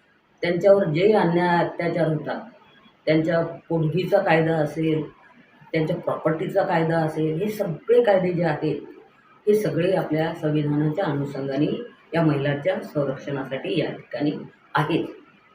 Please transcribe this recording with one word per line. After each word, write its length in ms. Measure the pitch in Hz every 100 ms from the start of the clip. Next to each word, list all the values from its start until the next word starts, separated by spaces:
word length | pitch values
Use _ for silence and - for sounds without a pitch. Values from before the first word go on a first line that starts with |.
| _ _ _ _
त्यांच्यावर 420 | 175 175 196 196
जे 280 | 180 151 202
अन्याय 520 | 214 170 170 175 175
अत्याचार 440 | 160 - 170 170 156
होतात, 320 | 151 139 117 - - _ _ _ _ -
त्यांच्या 340 | 156 156 165 165 - -
पोटगीचा 500 | 165 156 165 185 196
कायदा 360 | 185 160 160
असेल, 560 | 165 147 160 160 151 147 - - - _ _ -
त्यांच्या 240 | 160 156 170
प्रॉपर्टीचा 680 | - 151 160 160 175 175
कायदा 360 | 190 170 160 165
असेल, 420 | 156 156 156 160
हे 80 | 208
सगळे 540 | 214 180 151 - 240
कायदे 300 | 233 190 180
जे 120 | 165
आहेत, 320 | 170 147 156 - - - - _ _ _ 208
हे 80 |
सगळे 380 | 214 160 147 180
आपल्या 420 | 185 156 151 165
संविधानाच्या 680 | - 151 151 147 147 151 151
अनुषंगाने 760 | 170 143 139 135 139 135 147 - - - -
या 80 | 165
महिलांच्या 580 | 156 139 143 143 185 202
संरक्षणासाठी 1000 | - 151 139 - - 139 139 131 - 180
या 100 | -
ठिकाणी 420 | - - 120 147 147 - - _
आहेत. 300 | - 151 160 - - - _ _